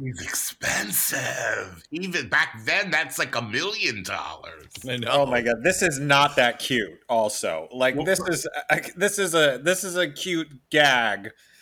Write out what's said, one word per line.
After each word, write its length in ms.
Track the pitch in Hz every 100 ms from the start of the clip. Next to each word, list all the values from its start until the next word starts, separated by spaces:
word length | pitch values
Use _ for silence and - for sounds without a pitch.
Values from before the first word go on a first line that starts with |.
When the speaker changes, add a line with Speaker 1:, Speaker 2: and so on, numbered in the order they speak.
Speaker 1:
He's 200 | 131 -
expensive. 1600 | - - - - - - 104 - - 135 120 117 117 107 95 85 -
Even 380 | 160 190 170 120
back 280 | 143 156 113
then, 260 | 117 175 196
that's 300 | 151 156 -
like 160 | 143 127
a 60 |
million 600 | 110 117 185 220 175 107
dollars. 680 | 92 95 76 80 82 80 78 - 127
Speaker 2:
I 80 | 123
know. 140 | 117
Speaker 3:
Oh 140 | 143 135
my 160 | 123
God, 160 | 120 113
this 200 | 156 185
is 180 | 180 135
not 380 | 143 139 143 -
that 220 | 123 -
cute. 380 | - 127 98 - -
Also, 580 | 117 107 - 98 80 80
like, 220 | 127 127 139
Speaker 1:
Well, 100 | 156
Speaker 3:
this 140 | 185
is 260 | 175 165 156 147 -
a, 120 | 160 - 180
this 240 | 196 202
is 160 | 190 165
a, 240 | 147 127
this 220 | 151 185
is 140 | 190 175
a 120 | 160
cute 380 | 143 185 165 156 131 _
gag, 640 | 151 147 127 113 98 101 - _ _